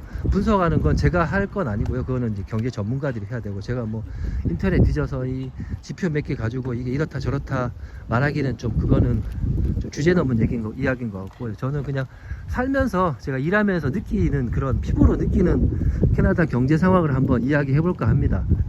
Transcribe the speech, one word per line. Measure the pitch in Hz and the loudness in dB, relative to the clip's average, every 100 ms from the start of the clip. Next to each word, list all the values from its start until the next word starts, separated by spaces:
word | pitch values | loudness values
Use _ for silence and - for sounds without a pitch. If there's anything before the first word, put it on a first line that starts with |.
| - - - | -10 -6 -2
분석하는 | 190 208 202 170 151 | 0 2 2 2 2
건 | 151 - | 2 2
제가 | 147 175 | 2 2
할 | 160 190 196 | 0 0 -2
건 | 208 160 | -2 -2
아니고요. | 104 - 123 123 | -2 -2 -2 -2
그거는 | 127 120 | -2 -2
이제 | 101 95 | -4 -6
경제 | 110 120 | -4 -4
전문가들이 | 113 101 135 143 117 101 | -4 -4 -4 -4 -6 -8
해야 | 120 | -8
되고, | 104 98 | -8 -8
제가 | - 123 | -6 -4
뭐 | 113 110 - - - - - | -4 -6 -8 -6 -4 -2 -2
인터넷 | 170 190 170 | 0 2 4
뒤져서 | - 139 135 139 131 | 4 2 -2 -4 -6
이 | 131 131 - - - | -6 -8 -10 -10 -10
지표 | - 151 185 | -10 -6 -2
몇 | 151 | -2
개 | - | -4
가지고 | 143 113 131 127 | -4 -4 -4 -6
이게 | 120 123 | -6 -4
이렇다 | 135 156 139 | -4 -4 -4
저렇다 | 135 139 - 131 123 - - - - | -4 -4 -4 -4 -4 -6 -12 -14 -2
말하기는 | 113 143 147 139 117 | 0 2 0 -2 -2
좀, | 120 - | -2 0
그거는 | 127 131 - 113 - - - - - - | 2 4 4 2 -2 -4 -2 0 0 -2
좀 | - | -4
주제 | - 147 | 0 2
넘은 | 180 143 117 | 4 2 2
얘기인 | 110 120 | 2 0
거, | 107 | -4
이야기인 | 117 135 127 120 | -2 -2 -2 -4
것 | 95 95 | -6 -10
같고요. | - 123 101 | -10 -10 -6
저는 | 127 143 | -4 -4
그냥 | 135 135 131 - - - - | -4 -4 -6 -10 -12 -12 -6
살면서, | - 254 269 262 180 185 120 | -4 0 2 2 2 0 0
제가 | - 131 | -4 -2
일하면서 | 147 202 208 180 143 | 0 2 2 2 0
느끼는, | 139 - 202 156 143 123 | -2 -2 0 2 2 0
그런 | - 139 131 | 0 0 0
피부로 | - - 143 - | 0 6 6 6
느끼는 | - 220 180 - - - - - - | 2 4 4 4 2 2 0 2 2
캐나다 | - - 185 160 | 4 4 4 2
경제 | 123 131 156 | 2 2 4
상황을 | 185 185 160 | 4 4 4
한번 | 131 135 123 | 2 2 2
이야기해 | 123 147 143 135 | 2 0 2 2
볼까 | 165 180 110 | 2 0 2
합니다. | 131 - - - - | 4 4 2 2 0